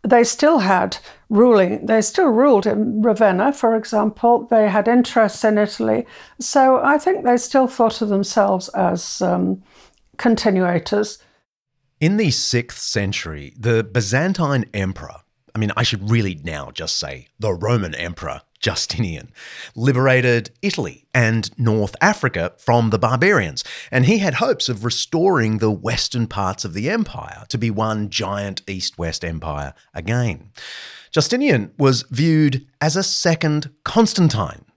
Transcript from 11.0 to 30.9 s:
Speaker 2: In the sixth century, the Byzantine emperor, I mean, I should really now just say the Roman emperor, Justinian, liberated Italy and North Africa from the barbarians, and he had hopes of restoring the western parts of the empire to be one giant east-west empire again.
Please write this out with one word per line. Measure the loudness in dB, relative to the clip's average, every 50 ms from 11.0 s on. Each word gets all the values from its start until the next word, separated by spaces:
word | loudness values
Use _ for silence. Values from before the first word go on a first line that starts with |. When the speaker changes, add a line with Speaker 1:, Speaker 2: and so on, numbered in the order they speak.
| -2 -2 -6 -16 _ _ _ _ _ _ _ _ _ _ _ _ _ _ _ _
Speaker 2:
In | 0 2 2
the | 2 2 0
sixth | 0 0 -2 -2 -2 -2 -2 -4 -10 -10
century, | -8 -4 -4 -2 -2 -2 -4 -6 -8 -10 -12 -12 -14 -16 _
the | -6 -2 0 0 0 0
Byzantine | 0 -2 -2 -2 0 0 0 0 0 0 0 0 0 0 -2 -2 -2 -4
emperor, | -4 -4 -4 -4 -8 -12 -16 -16 -20 _ _ _ _ _ _ _
I | -4
mean, | -2 -2 0
I | -2 -2
should | -2 -2 -4 -2 0
really | 0 2 2 0 -4 -6
now | -8 -8 -8 -8 -10 -12
just | -12 -10 -8 -6 -6 -6
say | -6 -8 -10 -14 -16 _ _ _
the | -4 -4
Roman | -2 -2 0 0 0 0 0 -4 -6
emperor, | -6 -8 -8 -8 -8 -10 -10 -10 -10 _ _ _ _
Justinian, | -6 -4 -4 -4 -6 -6 -4 -4 -4 -4 -4 -10 -12 -18 _ -20 -20 -20 -18 -18 -18 -16 _
liberated | -2 0 2 2 4 4 4 4 4 4 2 2 0 -2 -6 _ _
Italy | -4 -4 -4 -4 -6 -8 -8 _ _ _
and | _ 2 2 2 2 0 -2 -4 _ -2
North | 0 2 2 2 0 -2 -2 0
Africa | 0 0 0 0 -4 -4 -2 -2 -4 -6 _ _
from | -2 0 2 2 2 2
the | 0 0
barbarians, | 0 0 0 2 2 2 2 2 0 -2 -6 -10 -12 -12 -14 -16 -14 -4
and | 0 2 4
he | 4 4 2
had | 2 0 0
hopes | 0 0 0 0 -2 -2 -4
of | -4 -4 -4
restoring | -4 -4 -4 -6 _ -2 0 2 2 2 2 2 0 0 0
the | 0 0
western | 0 -2 -4 -4 -4 -4 -4 -4 -2 -2 -4
parts | -2 -2 -4 -4 -4 -4 -6 -8
of | -8
the | -6 -4 -4 -2
empire | -2 -2 -4 -4 -6 -14 -14 -14 -16 -18 -12 _
to | -6 -2
be | -2 -2
one | -2 0 -2 -2 -2 -4 -4 -4
giant | -4 -6 -4 -4 -4 -6 -6 -8 -8 -10 _ -10
east-west | -8 -8 -8 -8 _ -6 -6 -6 -6 -6 -6
empire | -6 -6 -6 -6 -6 -6 -6 -8 -10 -12 _ _ _ _
again. | -10 -6 -2 -2 0 0 -2 -4 -6 -12 -20 _ -20 -18 -16 -16 -16 -16 -18